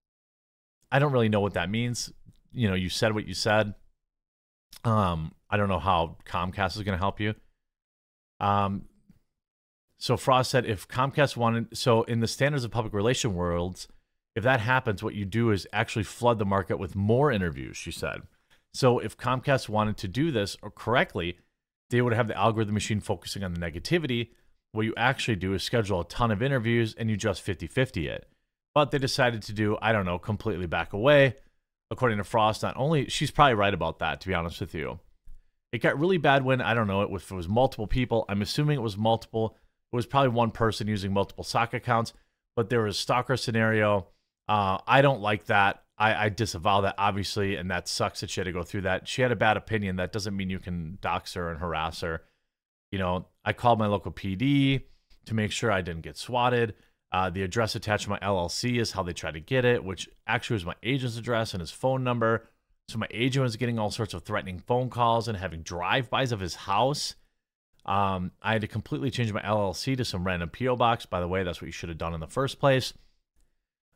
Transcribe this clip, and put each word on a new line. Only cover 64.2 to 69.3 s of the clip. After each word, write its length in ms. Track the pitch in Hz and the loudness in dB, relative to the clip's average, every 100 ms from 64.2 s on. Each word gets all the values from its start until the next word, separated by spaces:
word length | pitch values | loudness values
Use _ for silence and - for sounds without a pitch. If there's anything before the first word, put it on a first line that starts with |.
threatening 360 | - 107 95 90 | -6 -6 -6 -8
phone 300 | - 123 127 | -2 -2 -2
calls 380 | 120 117 117 110 | 0 2 2 0
and 100 | 104 | -4
having 240 | 92 80 | -6 -8
drive-bys 720 | 80 85 90 123 123 120 131 | -8 -6 0 0 0 0 0
of 100 | 113 | -2
his 140 | 92 - | -4 -6
house. 600 | - 101 127 147 - - _ _ _ _ _ _ - | 0 2 2 0 -6 -10 _ _ _ _ _ _ -2
Um, 460 | 98 98 95 90 - | 0 2 0 -4 -6
I 100 | 101 | -2
had 100 | 110 | 0
to 60 | 110 | -2
completely 440 | 110 - 147 135 | -6 -6 -4 -4
change 200 | - 117 | -2 -2